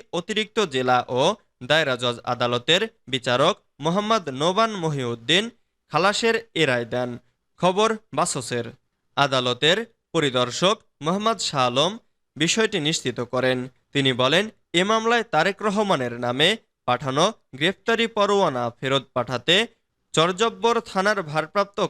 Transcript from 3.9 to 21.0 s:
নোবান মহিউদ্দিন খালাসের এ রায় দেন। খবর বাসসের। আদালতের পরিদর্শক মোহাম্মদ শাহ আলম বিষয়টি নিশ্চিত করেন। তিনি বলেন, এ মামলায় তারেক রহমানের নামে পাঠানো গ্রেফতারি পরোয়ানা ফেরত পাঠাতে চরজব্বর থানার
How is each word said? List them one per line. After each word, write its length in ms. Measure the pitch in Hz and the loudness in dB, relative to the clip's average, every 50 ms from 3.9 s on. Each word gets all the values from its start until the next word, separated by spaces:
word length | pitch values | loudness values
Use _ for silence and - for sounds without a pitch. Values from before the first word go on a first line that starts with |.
| 175 202 208 214 226 220 170 147 127 | -2 0 0 0 0 0 -2 -4 -6
নোবান 380 | 135 151 175 185 214 226 226 208 | -2 0 0 2 2 0 0 -2
মহিউদ্দিন 680 | 190 165 160 143 139 127 120 120 113 117 120 160 190 220 233 - _ _ _ _ _ _ - | -4 -4 -4 -4 -4 -4 -6 -6 -6 0 2 2 2 2 -2 -8 _ _ _ _ _ _ -4
খালাসের 440 | - 151 180 202 202 - 233 226 226 226 - _ - | -2 0 2 2 2 2 0 0 0 0 -4 _ -2
এ 80 | 160 156 | 0 2
রায় 200 | 135 123 120 120 | 2 2 0 -2
দেন। 240 | 113 123 123 123 123 120 123 _ _ _ _ _ _ _ - | -4 -4 -4 -4 -4 -8 -12 _ _ _ _ _ _ _ -2
খবর 280 | 170 180 185 202 214 220 220 214 _ - | 0 0 2 2 2 0 0 -4 _ -8
বাসসের। 540 | - 147 175 - - 147 - - 123 120 113 113 - _ _ _ _ _ _ _ - | -2 -2 -2 -2 -2 -6 -6 -6 -6 -6 -6 -8 -12 _ _ _ _ _ _ _ 0
আদালতের 640 | 131 143 135 131 127 123 123 123 120 147 156 190 220 233 - _ _ _ _ | 2 4 4 4 4 4 2 0 2 2 2 2 2 0 -8 _ _ _ _
পরিদর্শক 680 | - 165 147 135 120 123 123 120 120 - 180 190 220 - _ _ _ - | -2 0 0 2 2 0 0 0 0 0 2 2 2 0 _ _ _ -8
মোহাম্মদ 360 | 143 160 185 202 214 226 226 180 | -4 -4 -2 0 0 -2 -2 -2
শাহ 240 | - - 160 139 127 | -4 -4 0 0 0
আলম 260 | 123 120 135 151 185 220 240 _ _ _ _ _ _ - | 2 2 2 2 0 0 -6 _ _ _ _ _ _ -4
বিষয়টি 420 | 127 156 170 - 226 220 214 208 180 | -2 0 0 2 0 0 0 0 -2
নিশ্চিত 380 | 143 151 165 - - 131 113 127 120 | -2 -2 -2 -2 -4 -4 -4 -6 -6
করেন। 340 | - - 127 127 127 127 127 123 131 _ _ _ _ | -4 -2 0 0 0 0 0 -4 -8 _ _ _ _
তিনি 200 | - 143 135 135 127 | -2 0 0 0 2
বলেন, 300 | 117 127 135 156 185 214 220 - _ _ _ - 170 | 2 2 2 2 2 0 -2 -6 _ _ _ 0 0
এ 20 | 185 | 2
মামলায় 400 | 208 220 226 220 226 240 233 220 - | 2 0 0 2 2 0 0 0 0
তারেক 280 | - 156 165 196 196 - | 0 0 2 0 -2 -2
রহমানের 520 | 202 214 190 214 214 196 175 139 127 120 120 120 | -4 -2 -2 0 0 0 0 0 -2 -4 -6 -6
নামে 280 | 123 120 123 135 156 185 220 220 _ _ _ _ - - | -4 -4 0 2 2 2 0 -2 _ _ _ _ -4 -2
পাঠানো 360 | 123 123 151 131 131 147 175 214 226 _ _ _ - | -2 -2 -2 -2 0 2 0 0 0 _ _ _ -8
গ্রেফতারি 520 | 127 151 185 196 _ - 233 233 220 226 226 | -2 -2 -2 -2 _ -2 -2 0 0 0 -2
পরোয়ানা 560 | - 208 202 202 202 202 190 156 131 120 120 117 - | 0 0 0 2 2 2 2 2 0 -2 -4 -4 -6
ফেরত 280 | - 139 131 135 135 120 _ | -4 -2 0 0 0 -2 _
পাঠাতে 440 | - 127 117 127 127 117 - 160 175 202 233 - _ _ _ _ _ _ _ _ - | -4 -4 -4 -4 -4 -4 0 2 2 2 2 -2 _ _ _ _ _ _ _ _ 0
চরজব্বর 640 | 156 160 175 185 180 226 233 226 190 202 233 233 226 | 0 2 2 2 0 -2 -2 -2 0 0 0 0 0
থানার 380 | 220 - - 190 | -2 -4 -4 -2